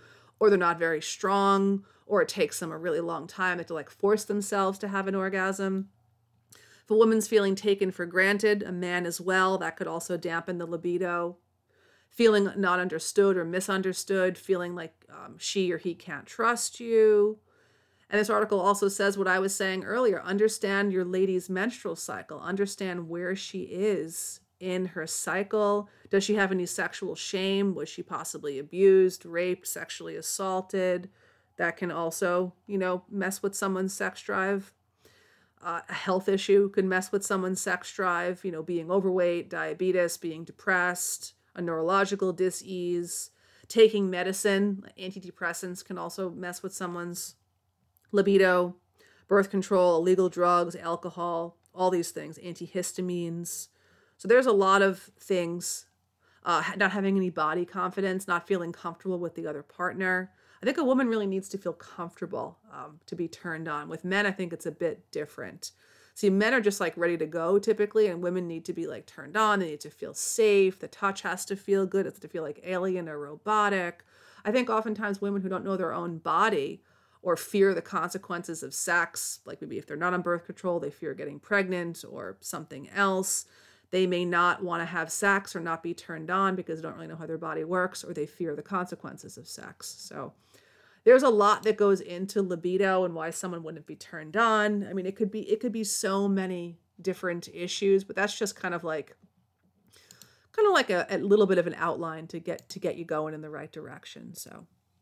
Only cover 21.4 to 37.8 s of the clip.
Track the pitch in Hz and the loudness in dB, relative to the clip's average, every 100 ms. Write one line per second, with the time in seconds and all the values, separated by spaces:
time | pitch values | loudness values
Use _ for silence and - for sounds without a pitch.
21.4 | 180 180 220 - 190 170 - - - 151 | -2 -2 -2 -4 -8 -8 -8 -10 -12 -12
22.4 | 170 190 202 - 190 180 165 170 180 196 | -4 -2 -2 -2 -6 -6 -6 -6 -4 -4
23.4 | - 190 - 180 214 185 160 - - - | -6 -10 -8 -2 0 0 -4 -8 -12 -14
24.4 | _ _ 185 185 185 170 160 - - 180 | _ _ -6 -4 -4 -6 -8 -6 -4 -4
25.4 | 202 214 208 208 208 _ - 196 196 214 | -2 0 2 2 -2 _ -2 0 2 2
26.4 | 190 190 175 - 175 - 180 165 - 190 | 2 0 -2 -4 -6 -6 -8 -8 -6 -2
27.4 | 190 196 202 160 147 - - 147 - 147 | 0 2 0 -2 -6 -10 -10 -10 -8 -8
28.4 | 147 135 147 180 196 190 185 185 170 170 | -8 -8 -6 4 8 8 6 2 -6 -4
29.4 | 180 180 - 170 165 - 165 160 165 - | -2 -4 -6 -10 -10 -12 -12 -10 -8 -4
30.4 | 190 185 185 190 185 180 185 _ _ _ | -2 -4 -4 -2 0 0 -4 _ _ _
31.4 | _ - 170 165 175 160 165 165 185 175 | _ -4 -4 -2 -4 -4 -4 -2 0 0
32.4 | 180 - - 196 185 185 - 202 185 196 | -2 -6 -6 -2 -2 -2 -4 -6 -4 -4
33.4 | 202 196 196 185 190 - 190 - - 196 | -4 -2 -2 -2 -2 -4 -6 -6 -6 -2
34.4 | 190 202 196 _ _ _ _ _ _ _ | 0 -2 -4 _ _ _ _ _ _ _
35.4 | _ _ 170 165 - 185 - 190 196 196 | _ _ -8 -8 -8 -6 -2 0 2 0
36.4 | - 196 202 196 190 185 185 202 - 196 | 4 4 4 2 0 0 0 -4 -2 -2
37.4 | 185 185 202 180 | -2 -4 -4 -4